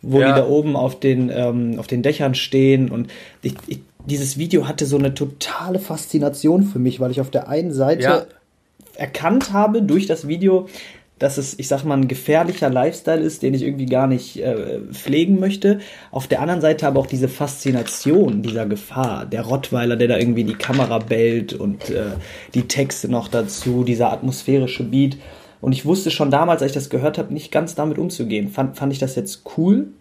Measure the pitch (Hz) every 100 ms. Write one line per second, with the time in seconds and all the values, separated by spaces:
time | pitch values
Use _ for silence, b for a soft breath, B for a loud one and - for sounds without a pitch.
0 | - 135 135 139 120 143 151 139 127 131
1 | 135 127 123 123 120 120 120 113 107 123
2 | 120 151 139 131 - 135 135 135 131 120
3 | 120 B B B - 131 - - - _
4 | - 143 135 139 165 180 135 151 147 143
5 | 139 139 139 135 - - 180 185 190 156
6 | - 160 147 143 151 180 202 127 123 127
7 | 127 123 131 139 - 147 175 135 135 165
8 | 127 156 - - _ _ _ _ - -
9 | 139 - 160 240 262 202 214 226 185 160
10 | 196 165 143 170 190 185 185 B B B
11 | B _ 139 135 139 - 135 139 151 139
12 | 131 131 - 151 170 180 143 127 143 165
13 | - 160 156 156 - 135 143 139 127 127
14 | 135 127 - - - 113 87 - - -
15 | - 147 170 196 190 196 196 202 B B
16 | B 131 131 127 147 175 156 156 151 135
17 | 135 131 127 - 143 - 139 127 113 -
18 | 135 170 170 104 110 113 107 104 - 131
19 | 131 101 - 113 113 135 135 123 120 117
20 | 120 113 120 117 110 110 - 131 120 110
21 | 113 113 117 117 101 - 104 101 - -
22 | 107 98 B B B 127 117 - 135 -
23 | 127 123 107 120 104 - 127 123 123 117
24 | 117 - 131 131 - 135 127 - 120 131
25 | 139 135 B B B B 131 131 139 190
26 | 170 - 147 139 170 165 143 143 135 127
27 | 143 151 - 147 - 151 165 - 151 151
28 | 180 - 117 107 101 - 135 - 139 135
29 | 131 123 101 - - - 170 226 302 -